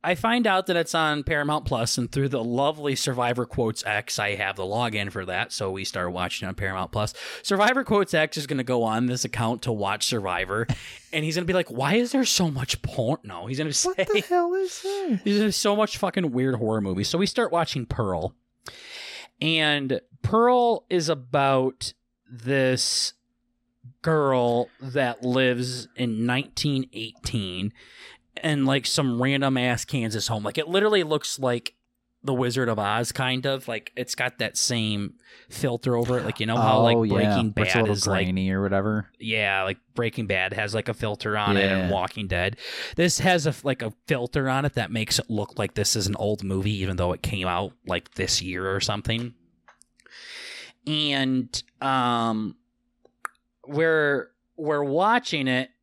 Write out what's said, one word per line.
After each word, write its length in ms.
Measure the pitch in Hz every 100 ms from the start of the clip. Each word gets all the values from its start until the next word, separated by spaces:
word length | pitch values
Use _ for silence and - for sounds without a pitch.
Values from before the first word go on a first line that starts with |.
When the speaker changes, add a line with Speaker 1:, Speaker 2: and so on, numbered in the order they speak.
Speaker 1:
I 120 | 160 180
find 320 | 226 240 220
out 200 | 190 185
that 100 | 170
it's 180 | 165 165
on 280 | 156 147
Paramount 420 | 139 156 147 151 -
Plus, 320 | 123 117 -
and 120 | 120
through 200 | 139 135
the 120 | 131
lovely 520 | 117 120 143 151 143 131
Survivor 500 | - 123 120 120 120
Quotes 400 | - 117 107 -
X, 340 | 104 107 -
I 160 | 104 98
have 200 | 98 98
the 80 |
login 480 | 92 107 120 107 98
for 140 | 98 92
that, 260 | 90 120
so 180 | - 98
we 120 | 95
start 300 | 90 98 90
watching 340 | 90 87 - 95
on 80 | 92
Paramount 360 | 98 95 92
Plus. 200 | 107 104 - - -
Survivor 400 | - 196 214 262
Quotes 300 | 254 208 190
X 240 | 160 156 -
is 100 | 143
gonna 160 | 143
go 200 | 127 127
on 240 | 113 110 123
this 180 | 123 -
account 380 | - 117 120
to 80 | -
watch 340 | 110 98 107 -
Survivor, 600 | 120 98 87 92 101 117 - -
Speaker 2:
<laughs> 220 | - -
Speaker 1:
and 120 | 156 156
he's 100 | 160
gonna 100 | 170
be 80 |
like, 160 | 180 170
"Why 260 | 120 135 208
is 160 | 240
there 100 | 269 247
so 240 | - 170
much 320 | 139 127 -
porn?" 340 | - - 117 160
No, 240 | 104 90 104
he's 100 | 131
gonna 160 | 151
say, 160 | 143 349 381
Speaker 2:
What 100 | -
the 140 | 415
hell 320 | - 359 349
is 280 | 370 381 -
this? 400 | 381 403 381 208
Speaker 1:
"There's 340 | - 202 214 -
so 180 | 208 208
much 220 | 214 -
fucking 340 | 196 196 170
weird 240 | 123 131 123
horror 240 | 110 110
movies." 300 | 98 92 101
So 80 | 165
we 80 | 196
start 260 | - 233
watching 340 | 165 160 139 117
Pearl, 480 | - 107 90 90 _ _ _ - - - - - - - _
and 580 | 156 160 151 147 135 131 _ -
Pearl 640 | - 220 240 247 240 226 _
is 200 | 180 156
about 840 | 151 123 143 135 135 131 - - - _ _ _
this 840 | 123 117 139 131 127 - - - - _ _ _ _ _ _ - -
girl 680 | - 156 139 127 120 120 - _
that 420 | 135 135 127 117
lives 640 | 123 127 127 123 123 127 113 -
in 300 | 123 110 117
nineteen 600 | 127 139 - 147 135 127
eighteen 800 | - 113 - - 120 95 90 101 - - - - - _ -
in, 220 | 160 147 135
like, 180 | 139 123
some 340 | - 139 120
random 380 | 131 139 139 131
ass 260 | 123 117
Kansas 440 | - 135 113 107 -
home. 160 | 110
Like, 160 | 104 127
it 80 | 156
literally 340 | 185 208 208
looks 380 | 160 151 - -
like 340 | 131 120 - _ _ _ _ _
The 120 | 139 127
Wizard 340 | 123 123 120
of 80 | 110
Oz, 340 | 101 110 120
kind 360 | - 127 127 131
of. 200 | 135 -
Like, 240 | - - -
it's 180 | 123
got 240 | - 127 -
that 180 | 113 -
same 600 | - 120 110 104 101 - _ - -
filter 460 | - 147 120 - 120
over 220 | 120 123
it. 40 |
Like, 160 | 117 -
you 60 | 107
know 100 | 117
how, 260 | 110 110
like, 140 | 117 117
Speaker 2:
Oh, 40 |
yeah. 120 | 110
Speaker 1:
Breaking 400 | 110 107 104 113 104
Speaker 2:
Where 100 | 101
it's 80 |
a 40 | 92
Speaker 1:
Bad 40 |
Speaker 2:
little 140 | 104 101
Speaker 1:
is, 100 | 104
like, 200 | 98 92
Speaker 2:
grainy 240 | 92 95
or 100 | 95
whatever. 480 | 98 98 101 107 101 _
Speaker 1:
yeah, 440 | 110 110 101 98
like, 160 | 95 98 _ -
Breaking 320 | 117 - 107
Bad 260 | 95 95
has, 220 | 98 104 110
like, 120 | 104
a 60 |
filter 420 | 110 110 104 107 107
on 220 | 104 101
it, 60 | 98
and 240 | 95 90
Speaker 2:
Yeah. 20 |
Speaker 1:
Walking 360 | 95 92 - 95
Dead. 300 | 90 92 110 - - - -
This 220 | 175 -
has 260 | 180 180 151
a 20 |
f-, 160 | - 143
like, 160 | 127
a 100 | 113 - -
filter 420 | 139 120 151 131
on 160 | 131 143
it 80 |
that 180 | - 98
makes 260 | 113 110 -
it 140 | -
look 260 | 107 101 -
like 160 | 101
this 220 | - 101 110
is 100 | 95
an 100 | 98
old 260 | 104 101
movie, 320 | 98 95 98 104
even 220 | 95 90
though 160 | 90
it 100 | 90
came 240 | - 101 92
out, 260 | 87 98 - -
like, 260 | 90 -
this 260 | - 92 -
year 280 | 92 90 95
or 80 | 98
something. 540 | - 104 104 113 120 - _ _ - _ _ _ - - - - - - - _ -
And, 800 | 151 151 139 131 131 120 - - _
um, 760 | 135 131 123 120 113 110 107 - _ _ _ _ _ _ - _ _ _ -
we're, 640 | 147 160 160 147 139 - _ _ -
we're 280 | 151 147
watching 640 | 143 147 202 240 247 160 131
it 240 | 127 131 _